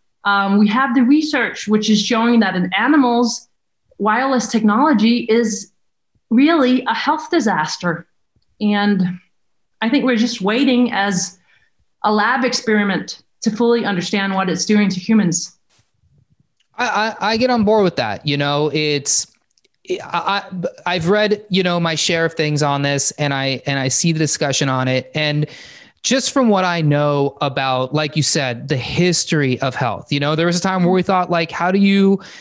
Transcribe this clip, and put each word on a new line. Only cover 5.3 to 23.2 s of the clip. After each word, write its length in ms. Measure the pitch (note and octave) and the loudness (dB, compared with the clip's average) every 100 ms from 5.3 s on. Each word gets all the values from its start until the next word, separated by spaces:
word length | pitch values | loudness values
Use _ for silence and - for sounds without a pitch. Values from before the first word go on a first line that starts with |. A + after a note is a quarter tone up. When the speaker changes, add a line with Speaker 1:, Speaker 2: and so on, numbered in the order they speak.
| A3+ A3 G3+ - _ _ _ _ _ - | 0 0 -4 -12 _ _ _ _ _ -2
Speaker 1:
really 520 | A3+ D4+ E4 B3+ B3+ - | 2 4 4 2 2 0
a 80 | |
health 360 | A3 - D4+ - | -4 -2 -2 0
disaster. 760 | E4+ G#3+ E3 D#3 - F3 E3 - _ _ _ _ - | 0 2 0 -2 -4 -4 -4 -8 _ _ _ _ -4
And 600 | G#3 G#3 G#3 F#3+ F3+ F3+ _ _ _ _ _ - | -2 0 2 2 0 -4 _ _ _ _ _ -6
I 60 | B3 | -2
think 160 | C#4 | 0
we're 120 | B3+ A3+ | 2 0
just 240 | B3 - | 0 -2
waiting 500 | G3 A#3 C4+ B3 A#3+ | -2 0 2 2 0
as 480 | G3 G3+ F3+ - - _ _ _ _ _ _ | 0 -2 -2 -6 -12 _ _ _ _ _ _
a 80 | - | -2
lab 320 | G#3+ A3 B3+ | 0 0 0
experiment 800 | B3 B3 - G#3+ G3+ E3+ - - _ _ | -2 -2 0 0 0 -2 -6 -16 _ _
to 80 | A3 | -4
fully 340 | G#3+ A#3 A#3 | 0 2 2
understand 500 | F#3+ F3+ F3 G3+ G3 | 0 -4 -2 -2 -2
what 140 | F#3+ F#3 | -2 -2
it's 160 | F3+ | -2
doing 240 | - G#3 G3 | 0 2 2
to 100 | F3+ | 0
humans. 580 | - A3 F3 - - _ _ _ _ _ _ _ _ _ _ _ _ - | 0 2 2 -2 -6 _ _ _ _ _ _ _ _ _ _ _ _ -6
Speaker 2:
I, 380 | A#3+ G3 A3 - | -4 -2 -2 -2
I, 120 | G3+ | -2
I 40 | A3+ | 0
get 140 | B3+ | 2
on 120 | A#3+ | 2
board 200 | G#3 A3 | 4 4
with 120 | F#3 - | 2 0
that. 300 | A2 F#2+ D3 | -4 -4 -2
You 100 | C#3+ | 0
know, 340 | C#3+ D3 D3+ | 0 0 0
it's, 560 | D#3 D3+ C#3+ - - - _ _ _ _ _ - | 0 0 -2 -2 -4 -4 _ _ _ _ _ -8
I, 120 | F3+ | -8
I, 480 | D3+ E3+ F3+ G3 - F#3 F3+ - F3 | -6 -4 -2 -4 -4 -8 -8 -6 -4
I've 220 | F3+ E3 | -2 0
read, 360 | G#3 G#3+ G#3 - | 2 2 -2 -2
you 120 | F#3 | 0
know, 160 | F3+ F3 | 0 0
my 160 | E3 | 0
share 300 | D#3+ - E3 | -2 -2 0
of 80 | E3 | 0
things 280 | E3 D3+ D3 | 0 -2 0
on 200 | D3 C#3 | 0 0
this, 280 | C#3 C#3+ - | 0 -2 -4
and 200 | - | -4